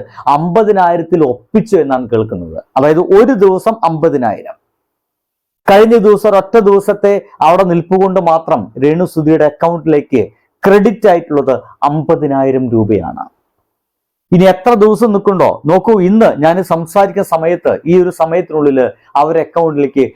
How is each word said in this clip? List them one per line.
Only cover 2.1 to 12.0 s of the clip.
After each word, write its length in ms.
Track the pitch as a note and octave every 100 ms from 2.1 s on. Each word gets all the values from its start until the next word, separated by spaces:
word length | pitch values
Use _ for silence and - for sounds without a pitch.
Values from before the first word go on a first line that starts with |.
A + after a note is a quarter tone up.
| A#2 A2 F#2+ E2 D#2+ - -
അതായത് 260 | D3 D#3+ F3+ G3
ഒരു 140 | A#3+
ദിവസം 420 | A#3 G3 F#3+ A3 A3
അമ്പതിനായിരം. 720 | E3 D#3+ E3 C#3+ A#2+ - - - _ _ _ _ _ _ _ _ _ _ -
കഴിഞ്ഞ 300 | G3+ A3 A#3
ദിവസം 320 | G#3 G#3 G#3+
ഒരൊറ്റ 280 | G3 G3 A3+
ദിവസത്തെ 520 | G3+ G3 G3 G3+ G3+ G3+ - -
അവിടെ 220 | D3+ F#3
നിൽപ്പ് 320 | F#3 E3+ E3 F#3+
കൊണ്ട് 180 | F#3+ F#3
മാത്രം 400 | E3 D#3+ - D3 - B2+
രേണു 220 | C#3+ E3
സുധിയുടെ 400 | F3+ E3 D3+ D#3
അക്കൗണ്ടിലേക്ക് 800 | D3+ - E3+ E3+ D3+ D3 - B2+ F#2+ _ _ _
ക്രെഡിറ്റ് 460 | F#3+ G3+ G#3 G3 G#3+
ആയിട്ടുള്ളത് 440 | F3 E3 D3 C3 A#2 - -
അമ്പതിനായിരം 840 | D3 D#3